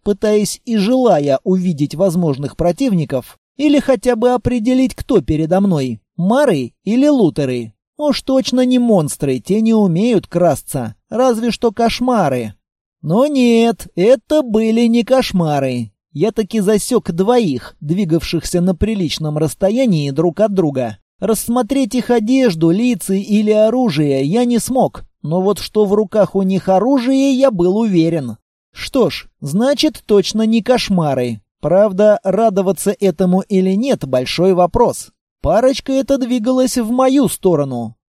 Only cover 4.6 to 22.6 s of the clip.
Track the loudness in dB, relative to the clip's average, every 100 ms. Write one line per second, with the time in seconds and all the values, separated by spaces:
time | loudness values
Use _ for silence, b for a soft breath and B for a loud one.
4.6 | 0 2 0 -2 -2 0 0 -2 0 0
5.6 | 2 0 -2 -6 _ -4 0 2 2 0
6.6 | -4 -8 -2 2 2 4 2 0 -4 -4
7.6 | -8 -16 _ -4 -2 -2 -2 -2 0 0
8.6 | 2 2 2 2 0 -4 -4 -4 -2 0
9.6 | 2 2 2 2 0 0 -2 0 0 0
10.6 | -6 -8 -8 -12 -8 -2 0 0 -2 -2
11.6 | -2 0 -2 -2 0 0 0 -2 -6 -12
12.6 | _ _ _ _ -2 0 2 2 2 4
13.6 | 2 -2 -8 0 2 2 2 -2 0 0
14.6 | 2 2 2 2 2 0 0 0 0 0
15.6 | -2 -4 -8 _ _ -4 -4 -2 -4 -2
16.6 | 0 0 0 -2 -2 -2 0 2 0 -4
17.6 | -8 -10 -4 -2 0 -2 -2 -6 -4 -2
18.6 | 0 0 -2 -2 -4 -6 -6 -2 -4 -2
19.6 | -2 0 0 0 -2 -2 -2 0 0 0
20.6 | -2 -2 -6 -8 _ -6 -4 -4 -2 -2
21.6 | -2 -2 -2 -2 0 0 2 2 2 2